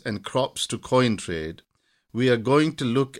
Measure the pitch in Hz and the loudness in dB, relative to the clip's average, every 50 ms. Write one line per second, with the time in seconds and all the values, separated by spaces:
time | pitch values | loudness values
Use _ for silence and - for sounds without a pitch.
0 | - 120 104 98 98 - - 131 131 - - - - - 120 113 - - 131 127 | -6 -6 -6 -6 -6 -4 -2 -2 -2 -2 -4 -6 -6 -6 -6 -8 -4 0 2 4
1 | 127 120 107 95 - - 87 80 78 78 87 - - _ _ _ _ _ _ _ | 4 4 2 -2 -4 -6 -6 -6 -6 -8 -10 -12 -18 _ _ _ _ _ _ _
2 | _ _ - 117 127 127 123 113 107 123 135 151 156 160 151 - 143 120 117 135 | _ _ -2 0 2 2 2 2 2 2 4 4 4 2 0 -2 -2 0 0 0
3 | 135 135 - | 0 -2 -4